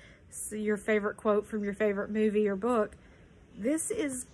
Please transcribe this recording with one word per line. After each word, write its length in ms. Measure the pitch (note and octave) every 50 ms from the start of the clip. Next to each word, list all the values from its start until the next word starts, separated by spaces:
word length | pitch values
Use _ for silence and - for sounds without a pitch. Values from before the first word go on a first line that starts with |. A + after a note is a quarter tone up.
| - - - - - -
s-, 220 | - - - -
your 240 | G#3+ G#3+ G#3 G#3+ G#3+
favorite 400 | G3+ - - G#3+ G#3 G3+ G#3 -
quote 280 | - - A3 G#3 G#3 G#3
from 200 | - A3 G#3 G3+
your 100 | G3+ G3
favorite 340 | - A3 G#3 G3+ G3 G3+ -
movie 380 | G#3+ G#3+ G#3+ G#3+ G3+ G#3+ G#3+
or 80 | G3+ G3+
book. 420 | F#3+ G3+ A#3+ B3 A3 G#3+ - - - - - - - - - - - - - -
This 340 | - G3 C4 D#4 D#4+ - -
is 360 | G#4+ - D#4+ C#4 B3+ B3+ - -